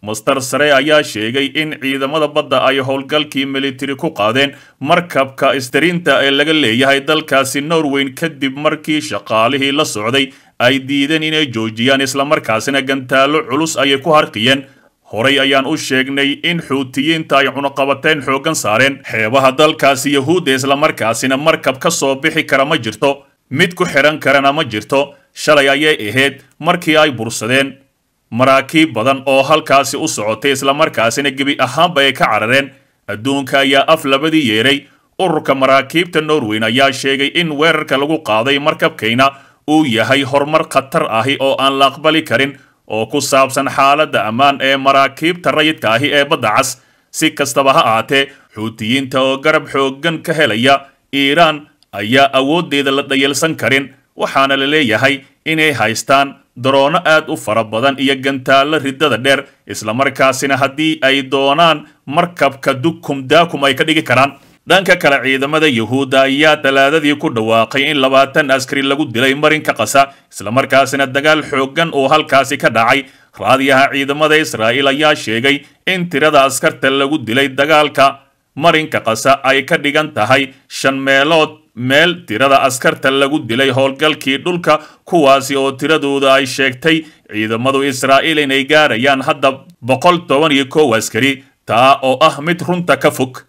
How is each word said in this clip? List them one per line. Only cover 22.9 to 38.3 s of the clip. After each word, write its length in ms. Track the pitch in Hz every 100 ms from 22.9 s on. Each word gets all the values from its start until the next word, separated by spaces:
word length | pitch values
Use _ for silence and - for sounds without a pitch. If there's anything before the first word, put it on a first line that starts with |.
| 107 143 139 _ _ _
mid 240 | 131 180 -
ku 100 | 175
xiran 340 | 147 143 151
karana 340 | 131 139 139
ma 100 | 143
jirto. 520 | 151 107 107 139 143 - _
Shalay 360 | - - 147 139
ayay 280 | 139 156 156 104
ahayd 320 | 117 135 - _ _
markii 380 | 156 175 170 156
ay 140 | 156
bursadeen 680 | 127 113 - 110 131 139 131 _ _ _ _ _
maraakiib 640 | 113 131 135 123 160 160
badan 280 | 113 117 135 127
oo 180 | 135
halkaasi 540 | 135 156 151 139 131 135
u 100 | 156
socotay, 440 | - 107 107 143
isla 220 | 135 139
markaasina 560 | 143 156 127 113 117 143
gebi 240 | 135 139 -
ahaanba 420 | 127 127 175 143
ay 120 | 139
ka 120 | 127 160
carareen. 460 | 107 107 131 139 - _ _ -
Adduunka 520 | 104 117 139 131 139
ayaa 260 | 135 139 135
af 180 | 160 139
labadii 420 | 135 156 156 143
yeeray. 380 | 107 120 143 - _ _ _
Ururka 340 | 185 156 147 135
maraakiibta 640 | 131 135 123 160 180 160
Norway 380 | 156 151 117 107
ayaa 280 | 110 120 135
sheegay 360 | 127 139 135 139 151
in 160 | 170
weerarka 460 | 143 160 156 151 135
lagu 200 | 143 156
qaaday 320 | -